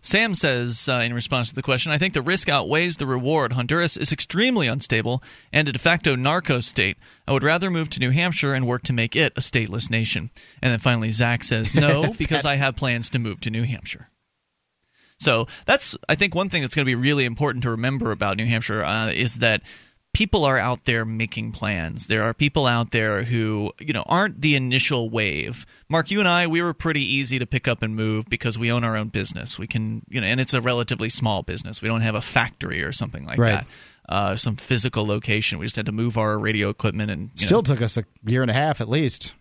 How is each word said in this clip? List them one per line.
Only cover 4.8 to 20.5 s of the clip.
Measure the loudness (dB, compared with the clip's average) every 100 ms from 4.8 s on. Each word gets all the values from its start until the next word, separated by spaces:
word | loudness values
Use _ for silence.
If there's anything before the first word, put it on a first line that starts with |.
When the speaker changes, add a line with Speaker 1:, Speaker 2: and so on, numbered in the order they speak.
| 0 0 0 -2 -6 -20 -2
Speaker 1:
and | 0 0
a |
de | 2
facto | 2 4 2
narco | 2 2 0 0 0
state. | 0 0 0 0 -12 -20 -2
I |
would | 0
rather | 2 2 0
move | -2 -2
to | -2
New | 0
Hampshire | 2 0 0 0
and | 0 0
work | -2
to | 0
make | 0 0 2
it | 0
a | 0
stateless | 0 0 0 -2 -2
nation." | 0 0 -2 -6 -12 -20 -4
And | 0
then | 2
finally, | 2 2 0
Zach | 0 2 0
says, | 0 0 2
Speaker 2:
<laughs> |
Speaker 1:
"No, | 4 4 4 2 -2
because | 0 0
I | 2 2
have | 0 0
plans | -2 -2 -2
to | -2
move | -4 -4
to | -6
New | -2
Hampshire." | -2 -4 -8 -14 -16 _ _ _ _ _ _ _ _ _ _ _
So | 2 2 0 -8
that's, | 0 2 2 -6 -2
I | 0
think, | 2
one | 0 -2
thing | -2
that's | -2
gonna | 0
be | 0
really | 2 2 2
important | 0 0 -2 0
to | -2
remember | 0 0 0 -2
about | 0 0 0
New | 0
Hampshire, | 0 0 -2
uh, | 0 0 0
is | 0 -2 2
that | 2 0 -4 -20 -20 _ _
people | -2 0 4
are | 4